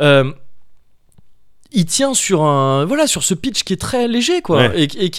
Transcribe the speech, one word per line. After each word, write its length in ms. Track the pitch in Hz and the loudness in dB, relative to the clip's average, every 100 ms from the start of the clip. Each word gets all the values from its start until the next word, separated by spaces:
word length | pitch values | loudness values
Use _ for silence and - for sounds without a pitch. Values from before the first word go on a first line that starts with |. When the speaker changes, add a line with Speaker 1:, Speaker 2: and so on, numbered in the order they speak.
Speaker 1:
Euh, 300 | 147 139 135 - - - - - _ - _ - - - - - - | 4 4 2 -4 -14 -16 -18 -20 _ -20 _ -20 -20 -20 -20 -20 -4
il 120 | 247 165 | -2 0
tient 260 | - 269 | 0 0
sur 300 | 262 - 185 | 0 0 2
un, 420 | 151 143 135 135 | 2 2 2 2
voilà, 220 | 156 285 302 | 0 0 0
sur 160 | - | 0
ce 100 | - | -2
pitch 300 | 185 262 - | -2 -4 -6
qui 80 | - | -4
est 80 | 185 | -4
très 260 | - 254 240 | -2 -2 0
léger, 360 | 233 240 359 | 0 0 -2
quoi. 160 | - 156 123 | 0 2 2
Speaker 2:
Ouais. 140 | - | 2
Speaker 1:
Et, 220 | 147 - | -2 -2
et, 40 | 185 | -4